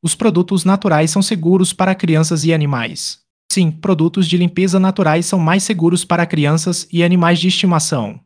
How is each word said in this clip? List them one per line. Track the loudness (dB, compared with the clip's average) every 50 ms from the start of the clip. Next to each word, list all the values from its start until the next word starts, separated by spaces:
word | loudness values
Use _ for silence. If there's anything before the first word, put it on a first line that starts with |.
| -4
Os | -6 -6
produtos | -2 -2 0 2 0 0 0 -2 -2 0
naturais | 0 0 0 0 0 2 2 0 0
são | 0 -2
seguros | -2 -2 -2 -2 0 2 2 2 2 0
para | 0 _ 0 0 0
crianças | -2 0 0 2 2 2 0 -2 -2 0
e | 0 0
animais. | 0 0 -2 -2 -4 -4 -6 -8 -10 -10 -12 -12 _ _ _ _ _ _ _
Sim, | 0 0 0 0
produtos | 0 -4 -2 -2 0 2 2 0 0 0 0 0
de | 2
limpeza | 0 2 2 0 0 0 2 2 2
naturais | 2 2 0 0 0 2 2 0 0 0
são | -2 0
mais | 0 2 0 0 0
seguros | -2 -2 0 2 2 2 0 -2
para | -2 0 -2 0
crianças | -2 0 -2 0 0 0 0 0 -2 -4 -6 -8 _
e | -2 0 2
animais | 2 2 2 4 4 2 2
de | 2 0
estimação. | 0 0 0 0 0 0 0 -2 -4 -4 -4 -6 -8 -14 _